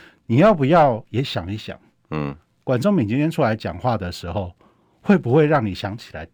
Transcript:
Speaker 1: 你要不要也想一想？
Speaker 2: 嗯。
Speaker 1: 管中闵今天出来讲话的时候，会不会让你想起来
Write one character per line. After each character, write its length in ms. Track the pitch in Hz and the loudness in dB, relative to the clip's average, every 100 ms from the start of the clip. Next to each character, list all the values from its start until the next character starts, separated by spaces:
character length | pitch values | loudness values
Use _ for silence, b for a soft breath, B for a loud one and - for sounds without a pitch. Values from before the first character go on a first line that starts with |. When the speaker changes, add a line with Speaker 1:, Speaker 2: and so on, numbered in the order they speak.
| B B - | B B -2
Speaker 1:
你 100 | 117 | 4
要 160 | 202 | 4
不 140 | 185 131 | 4 4
要 360 | 170 143 110 - | 4 4 2 -4
也 160 | 107 | -4
想 260 | 139 110 85 | -4 -6 -6
一 60 | 104 | -8
想？ 220 | - 85 _ _ _ | -10 -16 _ _ _
Speaker 2:
嗯。 260 | 76 71 69 _ _ | -6 -6 -8 _ _
Speaker 1:
管 160 | - 127 | -4 0
中 140 | 175 | 2
闵 160 | 196 104 | 0 0
今 80 | 127 | 0
天 140 | 156 | -2
出 100 | 160 | 0
来 160 | 123 113 | 0 -2
讲 220 | - 85 | -6 -4
话 180 | 127 113 | -4 -2
的 160 | 90 | -6
时 180 | - 87 | -10 -8
候， 220 | 98 90 - b b b b | -6 -8 -12 b b b b
会 160 | - 190 | 0 2
不 160 | 120 | 4
会 140 | 143 151 | 2 4
让 180 | 151 | 2
你 100 | 110 | -2
想 220 | 87 98 107 | -4 -8 -10
起 140 | - | -14
来 140 | 78 82 | -16 -6